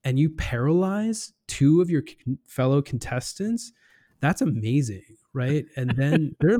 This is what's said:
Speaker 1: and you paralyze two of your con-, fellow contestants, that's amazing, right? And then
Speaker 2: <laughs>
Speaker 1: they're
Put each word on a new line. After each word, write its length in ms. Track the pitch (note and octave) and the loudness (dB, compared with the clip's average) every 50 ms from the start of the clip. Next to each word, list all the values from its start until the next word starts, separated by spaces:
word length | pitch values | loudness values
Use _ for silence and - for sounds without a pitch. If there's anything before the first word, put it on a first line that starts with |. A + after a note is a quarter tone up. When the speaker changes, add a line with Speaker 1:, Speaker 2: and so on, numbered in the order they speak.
| - | -4
Speaker 1:
and 160 | C3 B2+ C3 | -2 0 2
you 100 | D3+ D#3+ | 2 0
paralyze 1040 | D#3 D#3 - - - A#2 B2 C#3+ D#3+ F3+ F#3 F#3+ G3 G#3 G#3+ A3+ A3 A3 - - _ _ _ - | 0 -2 -6 -4 -2 -2 0 2 2 2 2 0 -2 -2 -2 -2 -4 -4 -8 -14 _ _ _ -8
two 340 | - - C#3 C#3 D#3 F3 | -2 2 4 6 6 6
of 80 | F3+ F3 | 4 2
your 140 | E3+ D3 - | 0 -2 -2
con-, 340 | - - _ - B2 C3 - _ | -4 -10 _ -6 -6 -6 -6 _
fellow 380 | _ - - B2+ B2+ C3+ C#3+ C#3 | _ -4 -2 0 2 2 2 0
contestants, 880 | - - A#2+ - - B2+ B2 - - - - G3 G#3+ A3+ A#3 - - - _ _ _ _ _ _ _ _ _ | -2 -4 -6 -6 -6 -6 -6 -6 -8 -8 -6 -4 -4 -4 -4 -6 -10 -20 _ _ _ _ _ _ _ _ _
that's 220 | - C#3+ - - | 0 0 0 0
amazing, 760 | - D#3+ B2+ A#2 G#2+ A2 B2 D3 C#3+ A2+ G2+ F#2+ - _ A2 - _ _ - | 0 -2 -2 -2 -2 0 0 0 0 0 -4 -10 -14 _ -20 -20 _ _ -6
right? 320 | C3+ B2 C3 C#3+ D3+ C#3 - - | -4 -2 0 0 -2 -2 -4 -6
And 160 | C3+ B2+ B2+ A#2+ B2 | -6 -4 -2 0 0
then 380 | C3+ C#3+ D3+ E3 D#3 C#3 - - | 0 2 2 2 0 0 -2 0
Speaker 2:
<laughs> 20 | |
Speaker 1:
they're 180 | - E3 G#3+ - | 2 2 2 2